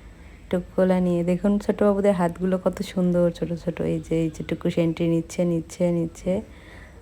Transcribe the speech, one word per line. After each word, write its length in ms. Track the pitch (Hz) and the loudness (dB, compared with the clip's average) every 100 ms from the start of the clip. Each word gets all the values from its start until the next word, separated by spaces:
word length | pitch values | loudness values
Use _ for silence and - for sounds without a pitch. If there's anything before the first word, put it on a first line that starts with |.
| - - - - - | -20 -20 -20 -20 -4
টুকুলানি 720 | 185 - - 185 185 180 175 | -4 -2 0 2 4 2 2
দেখুন 340 | 170 175 202 202 | 2 2 2 0
ছোটো 260 | - 190 | 0 2
বাবুদের 280 | 208 196 202 | 2 4 2
হাতগুলো 460 | 185 175 170 185 185 | 2 0 0 -2 0
কত 180 | 185 185 | -2 -2
সুন্দর 480 | 185 185 180 175 175 | -6 0 2 4 2
ছোট 220 | 170 160 | 0 -6
ছোট। 280 | 170 170 160 | -4 -6 -4
এই 200 | 160 165 151 | -2 -2 -2
যে, 80 | 165 | 0
এই 140 | 160 - | 0 -4
যে 60 | |
টুকু 260 | 160 160 175 | -6 -2 -2
সেন্ট্রি 380 | 175 165 160 170 | 0 0 0 2
নিচ্ছে, 360 | 165 165 - | 0 -2 -2
নিচ্ছে, 460 | 175 165 160 - 175 | 0 0 -4 -2 0
নিচ্ছে, 500 | 170 165 - 180 196 - - - - - - | 0 -2 -6 -4 -4 -6 -18 -20 -20 -20 -14